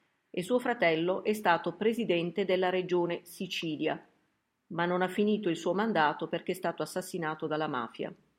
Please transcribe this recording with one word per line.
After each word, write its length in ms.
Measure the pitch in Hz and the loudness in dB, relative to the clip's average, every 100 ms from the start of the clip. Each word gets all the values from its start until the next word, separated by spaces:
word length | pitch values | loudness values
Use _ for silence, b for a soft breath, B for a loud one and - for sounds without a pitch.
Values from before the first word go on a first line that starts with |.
| b b _ | b b _
e 100 | - | -6
suo 160 | 180 247 | 0 0
fratello 680 | 247 233 170 160 175 190 | 2 2 4 4 2 0
è 100 | - | 0
stato 420 | 214 190 170 214 - | 0 2 2 0 0
presidente 720 | 214 233 185 175 175 185 190 | 0 0 2 2 0 -2 0
della 260 | 185 185 | 2 2
regione 480 | 185 165 180 170 170 - | 0 0 2 2 -2 -8
Sicilia, 800 | - 185 - 165 147 151 147 - _ _ _ _ _ - | -10 -8 -4 -4 -2 -2 -4 -8 _ _ _ _ _ -8
ma 160 | 165 175 | -2 0
non 160 | 180 | 2
ha 40 | 185 | 0
finito 420 | 196 208 208 180 | 2 2 2 0
il 80 | 165 | 0
suo 180 | 185 180 | 0 0
mandato 520 | 226 175 151 156 160 | 2 2 2 2 -4
perché 260 | 170 - | -4 -4
è 20 | 175 | -4
stato 260 | 170 170 | -2 -2
assassinato 640 | 156 180 185 180 156 156 156 | -4 -6 -6 -4 -4 -4 -4
dalla 220 | 156 156 | -2 -2
mafia. 440 | 127 113 - - - _ | -2 -4 -6 -10 -10 _